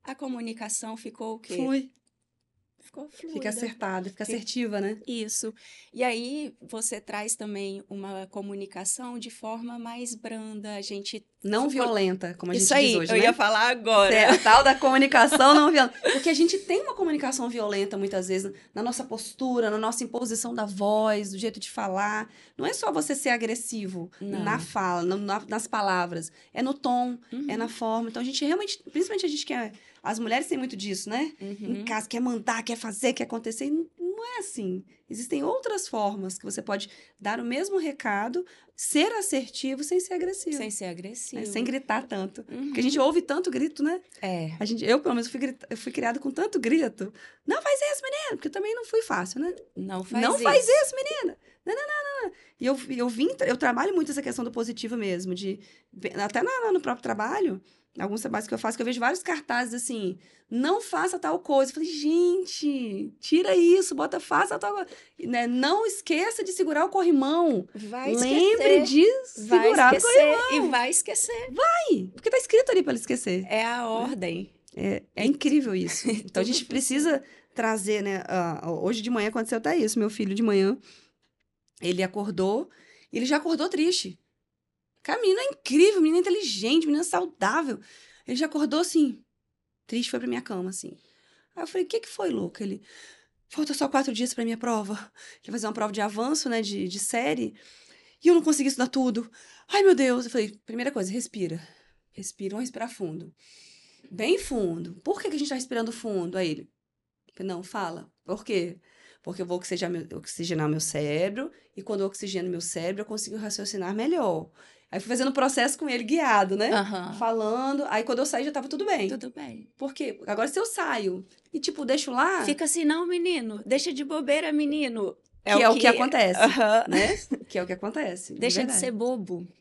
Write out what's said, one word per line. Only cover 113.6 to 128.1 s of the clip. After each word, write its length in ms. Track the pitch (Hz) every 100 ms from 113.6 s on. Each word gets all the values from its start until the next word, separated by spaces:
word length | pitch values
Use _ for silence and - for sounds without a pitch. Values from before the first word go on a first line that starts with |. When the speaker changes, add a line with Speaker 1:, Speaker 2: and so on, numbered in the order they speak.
| 202 202 180 208
Speaker 2:
melhor." 540 | 269 339 208 160 165 _ - _ _
Aí 60 | 196
fui 80 | 220
fazendo 220 | 240 269
o 40 |
processo 460 | 269 269 269 262 -
com 100 | 294
ele, 140 | 240
guiado, 540 | 226 330 269 208 190 196
né? 120 | 226
Speaker 1:
Aham. 400 | 214 196 190 175
Speaker 2:
Falando, 720 | 208 226 226 214 240 269 277 277
aí 160 | 214
quando 160 | 226 240
eu 60 | 269
saí 180 | 247
já 80 | 285
tava 160 | 285 277
tudo 160 | 311 403
bem. 220 | 311 196
Speaker 1:
Tudo 240 | 240 247
bem. 360 | 302 269 226 214 -
Speaker 2:
Por 160 | 269
quê? 260 | 269 262 - -
Agora 220 | 208 285
se 100 | 381
eu 60 | 453
saio 600 | - 330 240 190 185 - _ _
e, 80 | 302
tipo, 240 | - 302 254
deixo 260 | 294 277
lá 320 | 247 339 370
Speaker 1:
Fica 220 | - 294 311
assim, 180 | 339
"Não, 240 | 302 320 349
menino, 540 | 359 359 320 226 208 220
deixa 280 | 269 349
de 100 | 269
bobeira, 480 | 285 311 269 302 311
menino." 640 | 294 294 302 262 226 190 - _ - 208
É 80 | 208
Speaker 2:
Que 40 |
Speaker 1:
o 40 |
Speaker 2:
é 60 | 226
o 40 | 233
que 40 |
Speaker 1:
que 80 | 240
Speaker 2:
acontece, 540 | 240 254 269 190 180
Speaker 1:
Aham. 440 | 226 262 214 226 -
Speaker 2:
né? 180 | - 381 415 - 269 -
Que 100 | 185
é 60 |
o 20 | 180
que 60 |
acontece, 600 | 185 208 302 226